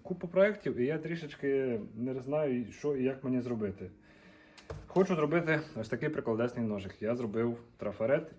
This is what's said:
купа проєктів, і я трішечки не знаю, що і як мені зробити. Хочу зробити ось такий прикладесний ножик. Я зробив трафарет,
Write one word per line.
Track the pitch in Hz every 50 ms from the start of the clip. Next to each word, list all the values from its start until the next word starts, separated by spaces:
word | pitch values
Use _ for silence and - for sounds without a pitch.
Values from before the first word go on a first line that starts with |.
купа | - - 175 170 185
проєктів, | 170 - 185 196 214 202 - - 143 -
і | 120 123
я | 139 160 156
трішечки | 160 156 170 165 151 143 - - 143 139 139 135 135 127 117 107 98 98 107
не | 113 123 131 131 131
знаю, | 120 135 147 156 151 139 123 123 113 95
що | - - - 147 143
і | 127 127
як | 131 131 131 -
мені | 127 127 123
зробити. | 113 123 120 107 107 98 92 - 95 90 - - - - - - - - - - - - - - - - - - -
Хочу | - - 180 190 190 185
зробити | 190 214 147 165 170 165 160 156 151 - - -
ось | - - -
такий | 127 117 147 151
прикладесний | - - - 117 110 110 - 123 - 123 113
ножик. | 107 104 101 95 95 - -
Я | 104 110 123
зробив | 123 117 107 101 113 117 120 117 117 - - -
трафарет, | - - 104 98 - 110 120 143 160 - - -